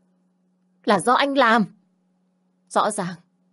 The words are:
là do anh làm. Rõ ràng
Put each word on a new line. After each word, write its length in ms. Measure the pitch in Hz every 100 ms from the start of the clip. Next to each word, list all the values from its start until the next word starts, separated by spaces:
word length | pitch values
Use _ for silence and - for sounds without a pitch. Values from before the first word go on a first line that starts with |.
| _ _ _ _ _ _ _ _ -
là 140 | 208
do 140 | 240
anh 240 | - 277 269
làm. 280 | 233 233 185 - _ _ _ _ _ _ _ _ _
Rõ 220 | 214 196
ràng 240 | - 175 175 _ _ _